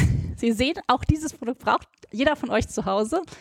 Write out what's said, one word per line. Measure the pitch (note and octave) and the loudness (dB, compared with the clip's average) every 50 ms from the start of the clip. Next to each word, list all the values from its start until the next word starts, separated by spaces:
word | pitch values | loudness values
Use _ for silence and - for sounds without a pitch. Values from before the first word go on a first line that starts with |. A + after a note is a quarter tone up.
| - - - - | 2 2 2 0
<laughs> | - - - - | -2 -4 -6 -2
Sie | - A#3 | 0 0
sehen, | A3+ G#3 B3+ C4+ E4+ G4+ - - | 2 2 0 0 0 -2 0 0
auch | B3 B3+ - | 0 2 2
dieses | - D4+ D#4 D#4 D4+ - | 2 0 0 -2 -6 -6
Produkt | - C4 A3+ B3+ - | -6 -8 -8 -8 -4
braucht | - G#3+ A3 C#4+ - - _ _ - - | 0 0 0 0 0 -6 _ _ -20 -12
jeder | - G#3 C4+ D4+ D4 | -4 0 2 2 2
von | C#4+ - A#3 | 0 -2 -2
euch | G#3 G#3+ - - | 0 0 0 -2
zu | - - D#3+ | -4 -6 -4
Hause. | F#3+ F#3+ G3+ A3 A3 - F4+ F4+ - - - | -2 0 0 0 0 0 -2 -4 -6 -10 -20